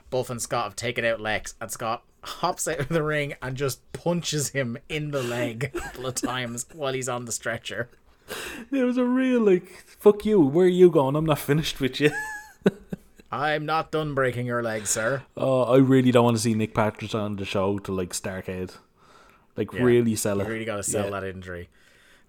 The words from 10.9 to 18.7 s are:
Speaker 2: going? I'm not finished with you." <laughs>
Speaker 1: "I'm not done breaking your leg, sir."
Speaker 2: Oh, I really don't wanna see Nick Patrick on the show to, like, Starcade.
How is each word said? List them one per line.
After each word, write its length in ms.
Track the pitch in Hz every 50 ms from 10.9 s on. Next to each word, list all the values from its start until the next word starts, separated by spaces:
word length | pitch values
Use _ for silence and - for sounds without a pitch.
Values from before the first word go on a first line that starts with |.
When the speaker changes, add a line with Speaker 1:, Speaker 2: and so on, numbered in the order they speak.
Speaker 2:
going? 240 | 156 160 135 131 139
I'm 100 | 151 160
not 120 | 160 147 139
finished 420 | - - 143 160 151 - - -
with 200 | 139 127 - -
you." 100 | 143 147 -
<laughs> 40 | 831 855 - - - - - - _ _ - - - - - - - _ _ _ _ - _
Speaker 1:
"I'm 360 | - 120 143 151 151 156 151
not 240 | 151 156 160 156 - -
done 220 | 156 156 151 143
breaking 320 | 139 131 127 120 120 123
your 160 | 123 120 120 117
leg, 240 | 113 110 110 107
sir." 360 | 101 - 117 110 117 135 135 131 - _
Speaker 2:
Oh, 260 | - 127 131 131 131 123
I 120 | 113 123 135
really 320 | 135 131 135 131 127 127 117
don't 120 | 123 117
wanna 140 | 120 117 110
see 160 | 104 117 113
Nick 200 | 107 110 107 -
Patrick 400 | - 110 107 107 - - 104 -
on 220 | 113 104 104 104
the 80 | 98 98
show 340 | - - 104 95 98 101 101
to, 120 | - - 95
like, 180 | 92 92 90
Starcade. 680 | - - - 107 95 92 92 - 92 92 92 90